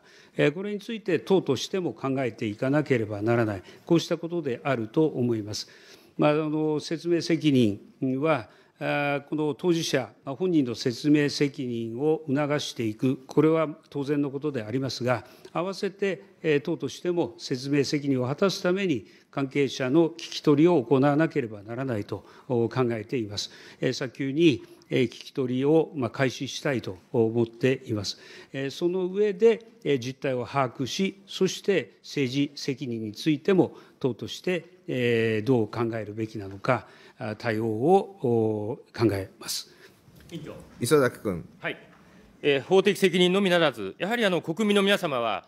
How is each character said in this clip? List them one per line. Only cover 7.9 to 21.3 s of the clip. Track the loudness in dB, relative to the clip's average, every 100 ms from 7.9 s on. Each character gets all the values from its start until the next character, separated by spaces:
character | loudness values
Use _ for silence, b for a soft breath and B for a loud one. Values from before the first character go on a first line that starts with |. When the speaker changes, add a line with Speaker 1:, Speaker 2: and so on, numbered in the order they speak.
| _ -4 -2
Speaker 1:
は、 | 0 0 -2 b b _
あ | -4 -2 0 -2 -4
ー、 |
こ | -4
の | -2
当 | 0 0
事 | 0
者、 | 0 -2 -2 -10
ま | -12
あ、 | -4
本 | 0
人 | 2
の | 2
説 | -2 -4 -2 2
明 | 4 4
責 | 0 -2 -2 -6
任 | -6 -6 -4
を | -2 -2 -2
促 | -2 0 -2
し | -4
て | -4 -6
い | -2
く、 | -2 -2 -2
こ | 2
れ | 4
は | 4 2 -4 _
当 | -8 -2
然 | -2
の | -2
こ | -4
と | -6
で | -6
あ | -4
り | -4
ま | -4
す | -2
が、 | 0 0 -2 B B
合 | -6
わ | -6
せ | -6 -8
て、 | -4 -4 -4 -10 _
え | 0 2
ー、 |
党 | 0 -4
と | -6
し | -6
て | -2
も | 0 -2 -6
説 | -6 -6 0
明 | 0
責 | 2 0 0
任 | 0
を | 0
果 | 0
た | 0
す | 0
た | 0
め | 0 0
に、 | -2 -4 B B
関 | -6 -2
係 | 0 0
者 | 0 2
の | 4 2
聞 | 0
き | -12 -2
取 | 4 6
り | 6
を | 4
行 | 4 4
わ | 4 4
な |
け | 2